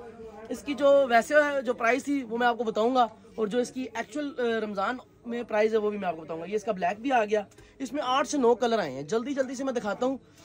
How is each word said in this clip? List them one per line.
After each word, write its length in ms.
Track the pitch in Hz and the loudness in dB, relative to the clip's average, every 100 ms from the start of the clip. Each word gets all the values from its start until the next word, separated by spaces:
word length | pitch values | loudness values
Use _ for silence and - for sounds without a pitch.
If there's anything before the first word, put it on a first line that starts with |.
| - - 226 - - | -18 -16 -16 -16 -12
इसकी 220 | 254 - | -10 -6
जो 340 | 254 277 277 262 | 2 6 6 6
वैसे 540 | 233 220 302 285 277 | 4 6 4 4 0
जो 120 | 247 | -4
price 340 | 240 233 247 277 | 0 2 0 0
थी 160 | 285 | -4
वो 140 | 233 233 | -2 0
मैं 100 | 240 | 2
आपको 160 | 226 | 2
बताऊंगा 460 | 226 208 226 262 226 - - - | -2 0 2 4 2 0 -14 -6
और 100 | 214 | -2
जो 100 | 240 | 0
इसकी 240 | 240 254 254 226 | -2 -6 -8 -8
actual, 320 | 226 294 285 | -8 -8 -8
अ, 40 | 247 | -4
रमज़ान 600 | 240 226 214 196 196 254 - _ 240 | -2 -2 -4 -4 -4 -4 -10 _ -10
में 180 | 240 226 | -8 -2
price 260 | 214 214 | 2 2
है 60 | 220 | 2
वो 120 | 208 | 0
भी 60 | 208 | -2
मैं 100 | 185 | -4
आपको 140 | 160 | -6
बताऊंगा। 240 | 160 165 170 | -8 -10 -4
ये 100 | 214 | -4
इसका 180 | 220 | -2
black 260 | 190 175 208 | -2 -2 -2
भी 100 | 254 | 0
आ 160 | 247 208 | 2 2
गया। 200 | 208 196 - - - | 0 -2 -12 -20 -12
इसमें 200 | 269 285 | -8 -4
आठ 240 | 254 254 294 | 0 0 2
से 120 | 294 | 2
नौ 180 | 233 233 | 4 4
color 240 | 240 214 | 2 2
आए 120 | 160 | 0
हैं, 160 | 127 147 | -6 -4
जल्दी 260 | 220 240 | -4 -2
जल्दी 220 | 277 262 254 | -2 -4 -4
से 80 | |
मैं 100 | 269 233 | -4 -4
दिखाता 300 | 208 196 254 | -4 -2 -2
हूँ। 140 | 269 - - | -2 -8 -20